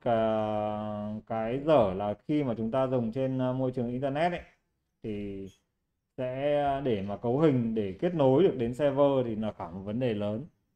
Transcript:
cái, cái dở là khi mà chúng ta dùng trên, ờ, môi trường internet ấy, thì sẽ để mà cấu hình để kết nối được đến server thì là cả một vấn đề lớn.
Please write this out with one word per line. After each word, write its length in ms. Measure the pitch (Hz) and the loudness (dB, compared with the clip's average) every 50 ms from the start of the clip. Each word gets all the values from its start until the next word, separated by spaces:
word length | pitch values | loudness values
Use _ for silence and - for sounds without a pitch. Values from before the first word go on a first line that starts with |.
cái, 1200 | - 127 117 113 110 110 110 110 107 107 107 107 104 107 107 104 107 107 104 104 104 107 107 110 - | -2 0 2 2 2 2 2 0 0 0 -2 -2 -2 -2 -4 -4 -6 -6 -6 -6 -6 -8 -8 -10 -8
cái 340 | - 113 113 110 113 127 139 139 | -6 -6 -4 -4 -4 -4 -2 2
dở 280 | 160 156 135 110 95 92 | 4 6 6 6 4 2
là 200 | 95 104 104 104 | 0 -2 -2 -4
khi 300 | - _ - 151 151 143 | -4 _ -2 -2 0 0
mà 100 | 127 110 | -2 -2
chúng 140 | 110 110 113 | -2 -4 -2
ta 160 | 117 131 131 | 0 0 0
dùng 260 | 127 131 127 117 110 | 2 0 0 0 0
trên, 260 | 113 135 131 131 131 131 | -2 -2 -2 -2 0 0
ờ, 140 | 127 127 | -2 -2
môi 200 | 127 131 131 127 | 0 -2 -2 -2
trường 160 | 127 131 120 117 | -2 -2 -4 -4
internet 440 | 123 127 139 135 139 147 165 180 | -4 -4 -4 -4 -2 0 -2 -2
ấy, 100 | 175 151 - _ _ _ _ _ _ _ _ _ _ _ | -2 -4 -10 _ _ _ _ _ _ _ _ _ _ _
thì 460 | - 113 104 101 101 101 98 98 98 92 - _ _ _ _ _ _ _ _ _ _ _ - | -10 -8 -6 -6 -6 -8 -8 -10 -12 -14 -16 _ _ _ _ _ _ _ _ _ _ _ -10
sẽ 640 | - 127 127 127 135 139 147 147 147 143 139 139 139 143 | -6 -6 -6 -4 -2 0 0 2 2 2 0 0 0 0
để 180 | 131 113 98 | 0 0 0
mà 140 | 95 101 101 | -2 -6 -6
cấu 240 | 98 - 117 120 143 | -4 -2 0 2 4
hình 340 | 165 156 135 127 117 113 110 | 4 4 4 4 0 0 -2
để 220 | 110 101 95 92 - | -2 -2 -4 -4 -2
kết 140 | - 180 175 | -2 -2 2
nối 280 | 160 139 131 131 147 | 4 4 6 6 6
được 120 | 190 175 - 131 | 6 4 4 2
đến 160 | 117 117 127 | -2 -4 -2
server 520 | 127 151 143 131 139 143 139 139 131 120 | 0 0 0 4 4 4 4 4 2 0
thì 100 | 117 110 | 0 -2
là 160 | 104 110 104 | -4 -4 -6
cả 180 | 101 - 98 82 | -6 -6 -10 -10
một 100 | 85 98 95 | -10 -10 -8
vấn 160 | 101 107 123 | -6 -4 -2
đề 140 | 131 123 110 | 0 0 0
lớn. 300 | 104 104 104 107 113 151 - _ _ _ _ _ | 0 -2 -2 -4 -4 -8 -12 _ _ _ _ _